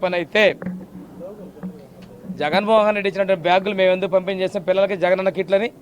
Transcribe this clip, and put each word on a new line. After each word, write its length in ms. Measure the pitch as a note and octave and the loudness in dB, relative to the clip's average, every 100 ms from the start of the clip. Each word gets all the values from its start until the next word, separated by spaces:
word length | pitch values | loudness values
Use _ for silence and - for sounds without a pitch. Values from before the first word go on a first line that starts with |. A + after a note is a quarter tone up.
పని 140 | F#3 F3+ | 0 -2
అయితే, 240 | E3+ G#3+ G3+ - F3+ - - - - - F#3 G#3 F3+ - - - - - - - - F3+ | -2 2 2 2 -6 -10 -12 -18 -20 -16 -16 -16 -18 -14 -14 -14 -20 -20 -20 -18 -14 -6
జగన్మోహన్ 540 | D3 F3 G#3 A3 G#3 G#3 | -2 0 2 4 4 0
రెడ్డి 120 | G3 | -2
ఇచ్చినటువంటి 340 | F#3 F#3+ F#3+ E3 | -2 0 0 2
బ్యాగులు 280 | F3+ F#3+ G3 | 2 2 2
మేము 140 | F#3 F#3 | 2 2
ఎందుకు 160 | F#3 F#3+ | 2 0
పంపిణీ 260 | F#3 F#3+ | 0 -2
చేసాం 200 | F#3 G3+ F#3 | -4 -4 -2
పిల్లలకి, 300 | F#3 G3 G3 | 2 2 2
జగనన్న 280 | F3 F#3 F#3+ F3+ | 0 2 0 -2
కిట్లని? 320 | E3+ G3 A3+ - | 0 0 0 -8